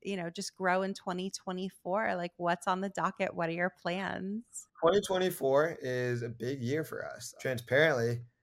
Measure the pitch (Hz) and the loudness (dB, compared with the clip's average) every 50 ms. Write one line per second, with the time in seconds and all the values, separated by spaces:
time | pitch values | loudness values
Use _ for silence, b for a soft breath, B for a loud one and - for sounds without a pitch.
0 | - 190 202 185 165 170 175 - 190 - - - 190 180 180 190 190 190 202 - | -6 -4 -4 -4 -4 -6 -6 -6 -8 -8 -6 0 2 4 4 4 2 0 -4 -4
1 | - 196 180 180 185 196 - - - 196 185 185 190 190 - _ - 175 185 208 | -6 -4 -4 -2 -4 -4 -6 -8 -6 -6 -4 -4 -4 -6 -8 _ -4 -2 0 0
2 | 220 202 190 180 175 175 - - 175 170 175 180 - 202 185 185 190 196 - - | 0 0 0 -2 -4 -6 -6 -2 0 0 0 2 0 0 0 0 -2 -4 -2 -2
3 | 165 180 - - 190 - - 180 170 165 165 175 175 185 - _ - 170 175 196 | -2 -2 0 -2 -2 -2 0 -2 -2 -2 0 0 0 -2 -2 _ -4 -4 -2 -2
4 | 190 - - 170 185 196 208 226 240 _ - - - - _ - 160 165 190 208 | -2 -4 -4 -4 -4 -4 -6 -6 -8 _ -14 -16 -16 -16 _ 2 4 4 6 4
5 | 196 - 185 185 185 185 160 - - 135 135 143 156 170 165 - - 127 127 123 | 4 2 2 2 2 2 0 0 2 4 6 6 4 4 0 -4 -4 -2 -2 0
6 | 123 123 123 120 120 123 120 - 117 123 143 135 120 117 139 160 156 - - - | 0 0 0 -2 -4 -6 -6 -6 -4 -4 -4 -2 -2 -2 0 -2 -2 -4 -6 -8
7 | - - - - - - - - - 131 127 123 123 - 127 139 156 160 143 120 | -8 -8 -10 -12 -12 -14 -10 -6 -4 -2 -2 -2 0 2 6 6 6 6 6 4
8 | 117 120 120 120 - - _ _ | 2 0 0 -2 -6 -12 _ _